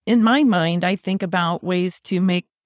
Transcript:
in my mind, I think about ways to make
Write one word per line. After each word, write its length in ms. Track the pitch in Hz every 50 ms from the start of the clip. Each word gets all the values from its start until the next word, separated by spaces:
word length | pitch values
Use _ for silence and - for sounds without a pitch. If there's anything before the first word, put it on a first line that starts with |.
| -
in 160 | - 233 240 220
my 220 | 226 240 285 302
mind, 400 | 254 208 180 165 165 170 175 170
I 100 | 180 190
think 280 | 185 - 196 190 196 196
about 420 | 180 175 180 175 170 170 - -
ways 340 | 175 185 180 180 185 - - -
to 180 | - 196 175
make 260 | 185 190 180 180 - _ _ _ _